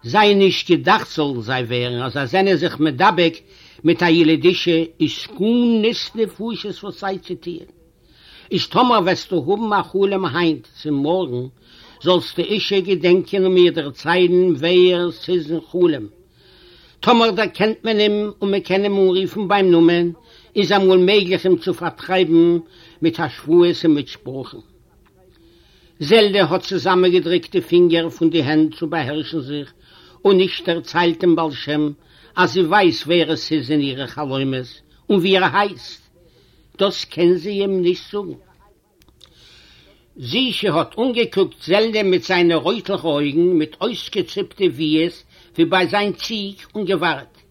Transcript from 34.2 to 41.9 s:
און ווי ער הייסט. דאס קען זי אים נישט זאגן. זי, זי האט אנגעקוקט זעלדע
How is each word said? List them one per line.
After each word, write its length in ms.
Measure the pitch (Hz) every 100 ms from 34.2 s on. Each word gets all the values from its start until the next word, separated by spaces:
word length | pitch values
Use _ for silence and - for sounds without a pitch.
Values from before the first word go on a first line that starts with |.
| 147 135 135 131 127 - _ _ -
און 80 | 196
ווי 180 | 180 185
ער 200 | 180 170
הייסט. 460 | 202 143 - - _ _ _ _ _ _ _ -
דאס 260 | 196 -
קען 300 | - - 175
זי 160 | 180 175
אים 320 | 202 196 190
נישט 300 | 175 180 -
זאגן. 360 | 202 185 147 _ _ _ _ _ _ _ _ _ _ - - _ _ _ _ _ -
זי, 360 | 120 202 254 -
זי 80 | 208
האט 300 | 156 151 -
אנגעקוקט 640 | 262 233 226 190 180 -
זעלדע 400 | - 196 226